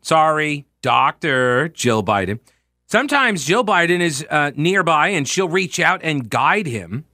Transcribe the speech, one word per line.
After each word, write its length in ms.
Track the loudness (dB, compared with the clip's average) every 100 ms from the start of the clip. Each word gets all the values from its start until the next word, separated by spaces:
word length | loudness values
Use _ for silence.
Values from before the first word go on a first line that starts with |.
sorry, 640 | 0 2 4 2 -2 -6 -10 _
Doctor 880 | 0 2 2 0 -2 0 2 0 -2
Jill 340 | -2 0 0
Biden, 360 | 2 0 0 -6 _ _ _ _ -4
sometimes 580 | -2 0 0 0 -2 0
Jill 180 | 0
Biden 360 | 2 2 2 2
is, 260 | 0 -4 -4
uh, 200 | -2 -2 0
nearby 540 | 0 0 2 2 2
and 180 | 0 -2
she'll 200 | -2 0
reach 320 | -2 -2 0
out 220 | 0 0
and 240 | -2 -4 -2
guide 380 | 0 2 0 -2
him. 400 | -6 -8 -10 -12